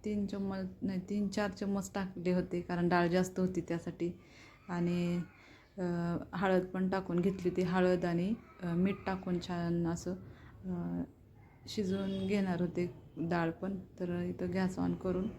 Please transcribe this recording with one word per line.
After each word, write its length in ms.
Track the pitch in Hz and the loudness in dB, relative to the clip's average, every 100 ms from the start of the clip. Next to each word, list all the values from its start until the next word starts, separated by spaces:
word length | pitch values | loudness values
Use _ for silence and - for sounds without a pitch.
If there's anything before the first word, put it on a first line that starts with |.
| 214 | -2
तीन 200 | 208 202 | -2 -2
चम्मच, 400 | 202 196 190 185 - | -2 -2 -2 -6 -4
नाही, 180 | 196 185 185 | -2 -2 -2
तीन 180 | 208 202 | 0 0
चार 220 | 208 202 | 2 0
चम्मच 420 | 190 196 196 190 202 | 0 -2 0 -2 -4
टाकले 380 | 190 185 175 | -4 -2 2
होते, 280 | 180 180 175 | 2 2 -4
कारण 280 | 175 175 175 | -2 2 4
डाळ 180 | 175 175 | 6 6
जास्त 320 | 180 185 185 | 4 2 2
होती 220 | 185 185 | 0 0
त्यासाठी. 500 | 160 170 175 - 170 - - - - - - | -2 -4 -4 -4 -4 -4 -16 -20 -20 -20 -6
आणि, 520 | 175 175 175 175 175 170 - - - - - | 0 2 2 2 0 -4 -12 -20 -20 -16 -4
अ, 60 | 180 175 170 170 - | -2 0 0 -2 -4
हळद 300 | 180 190 185 | 0 4 4
पण 260 | 185 185 185 | 2 0 2
टाकून 300 | 190 190 175 | 0 0 2
घेतली 300 | 185 190 180 | 2 2 0
होती, 120 | 180 | 2
हळद 440 | 180 185 180 180 175 | 2 4 4 4 2
आणि, 280 | 170 185 233 - - | 2 0 -2 -6 -8
अ, 20 | 175 | -2
मीठ 300 | 170 190 196 - | 2 2 0 -4
टाकून 340 | 190 185 175 | -4 -2 -2
छान 480 | - 175 170 170 165 | -2 -2 0 0 0
असं, 280 | 170 - 185 - - - - 185 | -2 -4 -6 -10 -18 -20 -12 -6
अ, 360 | 175 175 175 - - - - - - - | -4 -4 -4 -6 -10 -20 -20 -20 -20 -8
शिजवून 600 | - 185 196 196 190 190 | -4 0 0 -2 -2 0
घेणार 340 | 202 190 175 | 2 2 2
होते 320 | 175 180 180 - - - | 0 0 -4 -6 -14 -6
डाळ 320 | 165 175 165 | 0 2 0
पण. 260 | 165 190 190 - - | -2 -6 -6 -10 -6
तर 220 | 180 175 | -4 -2
इथं 320 | 175 180 180 | -4 -4 -2
गॅस 260 | 185 185 185 | 0 0 0
on 140 | - | -2
करून 340 | 175 185 180 196 | 0 0 0 -2